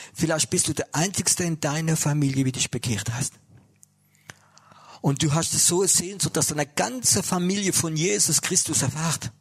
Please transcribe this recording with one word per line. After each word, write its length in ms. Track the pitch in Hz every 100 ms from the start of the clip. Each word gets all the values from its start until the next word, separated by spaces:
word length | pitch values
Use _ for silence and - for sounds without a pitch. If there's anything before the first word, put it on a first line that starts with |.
| -
Vielleicht 360 | - 165 160 -
bist 180 | 180 -
du 60 |
der 200 | 151 -
Einzigste 500 | 139 175 185 - -
in 160 | 175 160
deiner 380 | 151 151 160 160
Familie, 480 | 151 147 139 135 131
wie 60 |
dich 180 | 127 -
bekehrt 420 | 127 - 104 104
hast. 200 | 117 - - _ - _ _ - _ _ _ - - _ - - - - -
Und 200 | - 139
du 120 | 156
hast 200 | 151 160
es 140 | 170 -
so 180 | 175 190
Sehnsucht, 520 | - 175 196 151 -
dass 100 | 151
deine 180 | 151 143
ganze 580 | - 208 254 233 208
Familie 500 | - 180 180 202 190
von 240 | 156 165 156
Jesus 440 | 175 208 - 151
Christus 420 | - 143 - 151
erfahrt. 480 | 131 151 165 139 - -